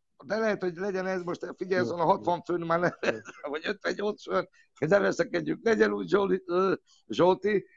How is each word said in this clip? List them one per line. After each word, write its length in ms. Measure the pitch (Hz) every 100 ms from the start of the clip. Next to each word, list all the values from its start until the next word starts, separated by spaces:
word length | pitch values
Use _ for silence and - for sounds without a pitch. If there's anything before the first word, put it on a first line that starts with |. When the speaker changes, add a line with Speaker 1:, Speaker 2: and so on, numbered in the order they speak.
| _ -
Speaker 1:
de 120 | 139 214
lehet, 240 | 220 196
hogy 140 | 180 165
legyen 300 | 202 190 185
ez 160 | 185
most, 320 | 175 - 180 -
figyelj, 240 | 185 185
Speaker 2:
Jó. 60 | 180
Speaker 1:
azon 140 | 175
a 40 |
hatvan 380 | 160 196 170 175
főn 180 | - 175
már 200 | 170 170
nem, 160 | 175 -
Speaker 2:
Jó. 100 | - 110 -
Speaker 1:
<laughs> 160 | - 147
vagy 160 | 151 175
ötvennyolc 560 | 202 175 185 208 208
főn, 260 | - 185 170 _ _ - 151
de 100 | 196
veszekedjük, 680 | 196 175 - 170 151 -
legyen 280 | 226 214 214
úgy, 160 | 208 180
Zsoli-, 340 | 190 196 185 -
ö, 280 | 175 190 160 _ _ -
Zsolti, 600 | 110 175 185 208 196 -